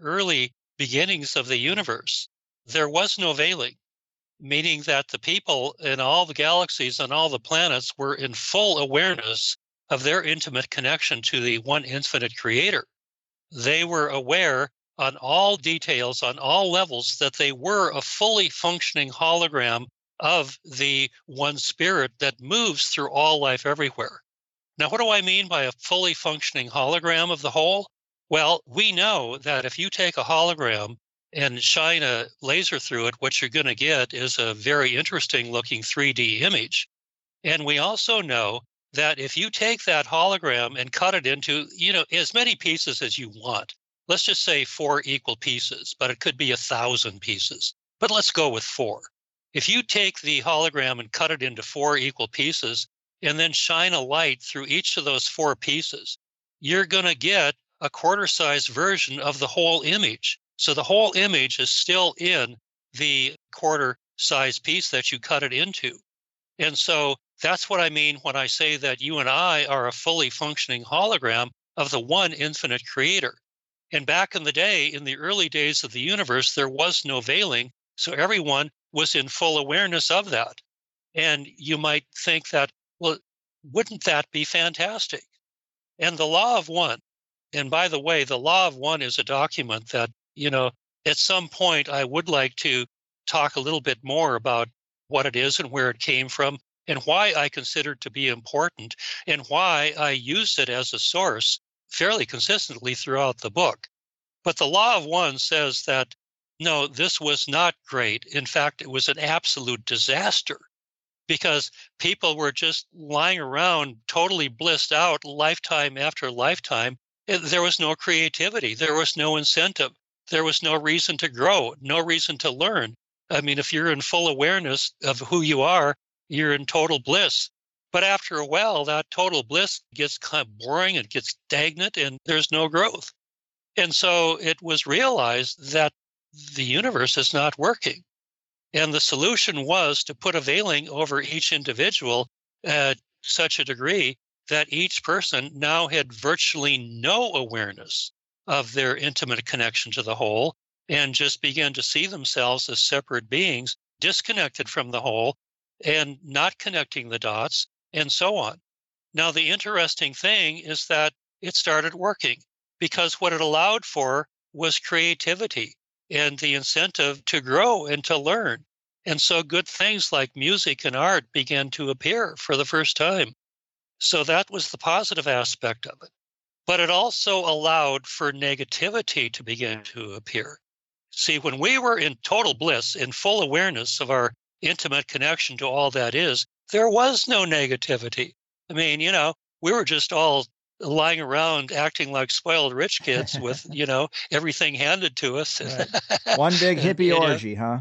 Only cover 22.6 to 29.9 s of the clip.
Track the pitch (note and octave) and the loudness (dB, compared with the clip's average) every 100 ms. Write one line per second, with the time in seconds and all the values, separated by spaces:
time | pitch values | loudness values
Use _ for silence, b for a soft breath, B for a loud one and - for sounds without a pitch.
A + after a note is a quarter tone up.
22.6 | A3+ D3 - - C#3 C#3 D#3 D3+ C#3 B2+ | 0 0 -2 -2 -2 2 4 4 2 0
23.6 | C#3+ D3+ C#3 - A2+ - _ _ _ _ | 0 0 -2 -2 -8 -10 _ _ _ _
24.6 | _ - D3+ A3+ A3+ G#3 F#3 F#3+ F#3 E3 | _ -4 0 2 4 4 4 0 0 0
25.6 | C3 - - F3+ F3+ D3 D#3+ D3+ - C#3 | -2 -4 -2 0 0 0 -4 -2 -4 -4
26.6 | A#2+ C#3+ C3 E3+ E3+ E3 F3 D#3 C#3 D#3+ | -4 -2 0 0 2 2 0 -2 -2 2
27.6 | E3 G3 G3 _ _ _ _ D#3 D#3 E3+ | 2 0 -4 _ _ _ _ 2 4 2
28.6 | - C#3 G#3+ F3+ G#3 F#3+ A#2+ C3+ D3 C#3 | 0 0 2 2 2 0 -2 -6 -4 -2
29.6 | B2+ - F#3+ | -2 -6 -6